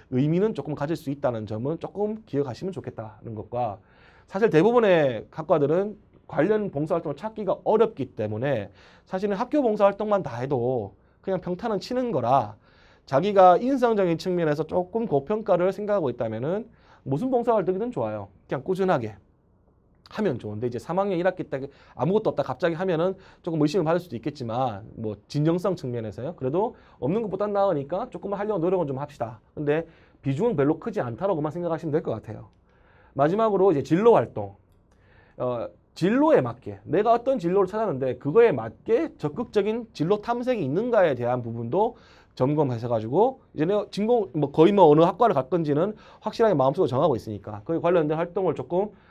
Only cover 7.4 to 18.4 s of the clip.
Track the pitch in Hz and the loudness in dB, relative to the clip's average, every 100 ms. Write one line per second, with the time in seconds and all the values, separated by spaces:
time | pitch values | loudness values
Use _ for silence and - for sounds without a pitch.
7.4 | 190 156 - 220 220 - - - 107 107 | -6 -4 0 2 2 0 -8 -6 -6 -4
8.4 | 135 123 95 - - - _ 190 202 196 | -2 -2 -4 -12 -20 -20 _ -4 -4 -4
9.4 | 247 302 247 214 202 202 214 202 151 117 | -2 0 0 4 2 2 0 0 -2 -6
10.4 | 131 139 120 127 98 - _ _ - 185 | -2 -2 0 -2 -6 -12 _ _ -6 -6
11.4 | 180 180 233 202 - 247 247 160 117 135 | -4 -6 -4 -4 -4 -4 -2 -2 2 2
12.4 | 107 104 _ _ _ _ - 131 196 196 | 2 -6 _ _ _ _ -2 0 4 8
13.4 | 185 175 247 277 240 220 180 165 185 180 | 8 8 4 2 2 2 2 0 -2 0
14.4 | 160 147 156 175 180 226 226 180 - 214 | 0 0 -2 -4 -2 -4 -2 -2 0 -2
15.4 | 208 175 185 190 208 202 147 - 113 110 | 0 2 2 -2 -2 -2 -2 -2 -4 -4
16.4 | 135 196 233 _ _ - - 139 262 254 | -4 -4 -6 _ _ -16 -6 -4 0 0
17.4 | 240 220 170 185 240 151 110 107 98 - | 2 0 0 -2 -4 -4 -4 -6 -10 -18